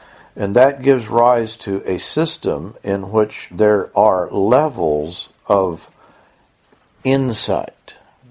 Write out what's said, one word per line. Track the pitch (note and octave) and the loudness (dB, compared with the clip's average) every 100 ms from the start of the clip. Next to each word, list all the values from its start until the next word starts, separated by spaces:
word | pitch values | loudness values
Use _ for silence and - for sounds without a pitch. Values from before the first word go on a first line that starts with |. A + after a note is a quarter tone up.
| - - - - | -20 -20 -20 -8
And | G2 A2 | -2 4
that | C3+ C#3 | 4 2
gives | C3 C3 A2 | 2 2 2
rise | A2+ A#2+ B2 A2+ - | 2 4 2 -2 -8
to | - F#2+ - | -6 -6 -4
a | F#2 | -6
system | - D#3 D#3+ - F#2+ D2 F#2 A2+ | -4 -4 -4 -4 -4 -4 -8 -12
in | - G2 G2 | -6 -4 -2
which | G#2+ G#2+ - - | 0 0 -2 -14
there | F2+ G#2+ G#2 F2+ G2+ | 0 2 2 0 2
are | G#2+ F#2 F2 | 4 2 -2
levels | G2+ G2+ C3 D#3 A#2 D#2+ D2+ D#2 F2+ - _ - | -2 2 2 2 -2 -2 -2 -4 -10 -16 _ 0
of | G2+ F#2 D#2+ - _ _ _ _ _ _ _ _ _ _ _ | 2 2 -4 -14 _ _ _ _ _ _ _ _ _ _ _
insight. | C3 C3+ C3 A2+ - D#2 - _ - - _ _ _ | 0 0 0 -4 -2 -2 -4 _ -20 -20 _ _ _